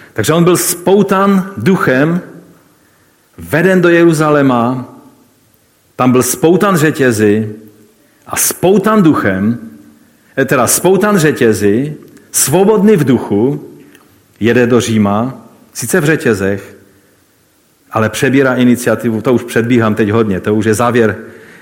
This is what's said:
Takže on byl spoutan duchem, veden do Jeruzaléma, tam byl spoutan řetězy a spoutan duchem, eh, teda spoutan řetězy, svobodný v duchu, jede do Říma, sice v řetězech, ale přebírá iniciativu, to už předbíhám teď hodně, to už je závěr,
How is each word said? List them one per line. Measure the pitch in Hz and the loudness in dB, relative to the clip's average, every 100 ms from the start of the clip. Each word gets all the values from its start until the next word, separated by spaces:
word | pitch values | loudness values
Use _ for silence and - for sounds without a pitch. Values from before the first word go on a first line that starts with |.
| - | -12
Takže | - 104 | -6 0
on | 160 | 2
byl | 170 170 | 2 2
spoutan | - - - 196 196 190 196 190 180 - | -2 -4 0 2 2 0 2 0 -2 -4
duchem, | 123 185 - 127 151 175 - - - _ _ _ _ _ _ _ _ - | -2 0 0 0 0 -2 -8 -20 -20 _ _ _ _ _ _ _ _ -20
veden | 87 151 180 185 | -4 0 2 2
do | 170 | 2
Jeruzaléma, | 170 170 156 156 147 139 120 117 131 123 - - _ _ _ _ _ _ _ _ - | 4 4 2 2 2 2 0 -2 -4 -10 -18 -20 _ _ _ _ _ _ _ _ -2
tam | 127 | 2
byl | 127 | 2
spoutan | 123 - 160 185 202 180 | 0 0 0 2 2 0
řetězy | 151 147 127 107 107 107 110 - - _ _ _ _ _ - | 0 0 0 2 2 2 -2 -10 -20 _ _ _ _ _ -10
a | - | -6
spoutan | - - 175 208 214 214 | -6 -2 0 2 2 2
duchem, | 165 131 104 95 104 120 - - - _ _ _ _ - | 2 2 0 -2 -2 -4 -10 -20 -20 _ _ _ _ -4
eh, | 135 | 0
teda | 139 123 | 0 0
spoutan | - 175 190 208 202 | 0 0 2 2 2
řetězy, | 151 120 117 101 104 110 147 151 - - _ | 0 2 0 2 0 0 -4 -10 -18 -20 _
svobodný | - - 165 196 214 202 202 | -6 -2 2 2 4 4 2
v | |
duchu, | 131 120 - 104 123 147 - - - - _ _ _ _ | 2 0 0 -2 -2 -4 -12 -20 -20 -20 _ _ _ _
jede | 110 120 120 | 0 2 2
do | 120 | 2
Říma, | 117 110 101 104 123 131 - - _ | 0 0 0 0 -4 -10 -20 -20 _
sice | - 117 190 | -14 -4 -2
v | 147 | 0
řetězech, | 151 127 101 98 98 - - _ _ _ _ _ _ _ _ _ _ _ | 0 -2 -2 -4 -6 -10 -20 _ _ _ _ _ _ _ _ _ _ _
ale | 110 110 | -4 -4
přebírá | - 135 135 135 123 | -4 -2 0 0 2
iniciativu, | 123 117 - 110 120 110 | 0 0 -2 -2 -2 -4
to | 120 | -2
už | 120 | -2
předbíhám | - 120 117 123 110 107 | -2 -4 0 0 0 0
teď | 107 | 0
hodně, | 113 107 92 | 0 -2 -2
to | 107 107 | -2 -2
už | 107 | 0
je | |
závěr, | 107 120 120 110 98 - - - - | 0 0 2 0 -2 -14 -20 -20 -20